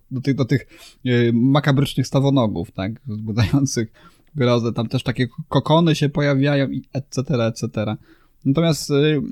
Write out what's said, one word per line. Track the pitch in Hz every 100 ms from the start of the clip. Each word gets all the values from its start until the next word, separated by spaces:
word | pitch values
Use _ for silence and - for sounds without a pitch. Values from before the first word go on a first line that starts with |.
| _
do | 131
tych, | 127
do | 135
tych, | 123 139 - - - - 127
y, | 120 120
makabrycznych | 117 127 143 147 139 143 - 131
stawonogów, | 143 139 139 113 87 85
tak, | - 95 113 -
wzbudzających | 107 110 110 104 143 139 - 110 - - _ _
grozę. | 151 123 120 117
Tam | 113 110
też | 131
takie | - 123 123 - -
kokony | 139 - 156 170
się | 147 147
pojawiają | 147 143 139 143 143 135
i | 131 -
et | - -
cetera, | - 147 139 113
et | 113
cetera. | 113 - 107 107 - _ _ _
Natomiast, | 135 139 165 147 -
y, | 143 151 151 -